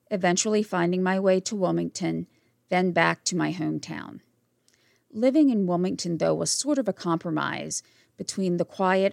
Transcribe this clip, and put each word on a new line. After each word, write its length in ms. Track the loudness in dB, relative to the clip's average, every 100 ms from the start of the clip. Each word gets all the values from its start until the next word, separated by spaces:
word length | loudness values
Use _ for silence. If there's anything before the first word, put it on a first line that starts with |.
| -8
eventually 520 | 0 2 2 0 0
finding 400 | 0 0 0 2
my 180 | 0 2
way 200 | 2 2
to 140 | 0
Wilmington, 720 | -2 0 0 -2 -4 -4 -4 -8 _ _ _ -2
then 220 | 0 2
back 300 | 4 2 0
to 120 | -4 -2
my 160 | -2
hometown. 680 | -2 -4 -6 -8 -12 -14 -18 -20 _ _ _ _ _ _ _ _
Living 380 | 0 2 6 6
in 160 | 4 2
Wilmington, 520 | 2 0 -2 -4 0
though, 180 | 0 0
was 160 | 0
sort 260 | -2 0 0
of 80 | -2
a 60 |
compromise 920 | -4 -2 -2 -2 -2 -2 -4 -8 -10 -12 _ _ -14
between 420 | -8 -4 0 0
the 60 |
quiet 480 | -2 0 2 2 2